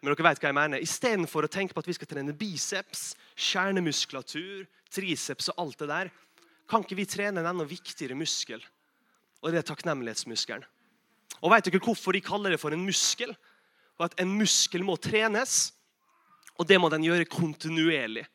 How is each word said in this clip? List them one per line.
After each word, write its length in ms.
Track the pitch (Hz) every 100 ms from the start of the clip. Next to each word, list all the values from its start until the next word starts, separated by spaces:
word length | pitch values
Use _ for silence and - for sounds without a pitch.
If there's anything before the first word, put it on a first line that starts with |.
men 120 | 139
dere 140 | 151 165
vet 120 | 143
hva 80 | 147
jeg 80 | 139
mener. 240 | 151 135
I 80 | 165
stedet 400 | - 247 208 160
for 160 | 160 151
å 40 |
tenke 240 | 190 190
på 80 | -
at 60 | 156
vi 60 | 175
skal 140 | -
trene 240 | 147 139 147
biceps, 720 | 214 156 - 190 190 - - - -
kjernemuskulatur, 1300 | - - 196 190 196 170 - - 135 131 151 185 196 190 _ _
triceps 580 | - 190 151 - 139 -
og 100 | -
alt 180 | 165 120
det 80 | 147
der, 220 | 156 185 - _ _ _ _ -
kan 120 | 226
ikke 160 | - 190
vi 80 | 196
trene 340 | - 202 190
en 80 | 165
enda 160 | 180 151
viktigere 520 | 165 - - 139 131
muskel? 440 | 160 - - 110 - _ _ _ _ _ _ _
Og 100 | 151
det 80 | 170
er 80 | -
takknemlighetsmuskelen. 960 | 151 175 143 117 110 - 147 - 113 - _ _ _ _ _ - -
Og 80 | 165
vet 160 | 220 185
dere 140 | 185
hvorfor 340 | 226 214 - 190
de 60 |
kaller 300 | - 202 202
det 80 | 165
for 120 | 151
en 100 | 156 190
muskel? 480 | 185 - - 240 233 _ _ _ _ _ -
Og 80 | 175
at 80 | -
en 100 | 185 202
muskel 460 | 208 - - 214 202
må 100 | 165
trenes, 720 | - 214 220 208 262 - - - _ _ _ _ _ _ - -
og 100 | 170
det 100 | 190
må 100 | 170
den 120 | 156 165
gjøre 220 | 175 160
kontinuerlig. 960 | - 165 147 160 160 160 151 117 110 -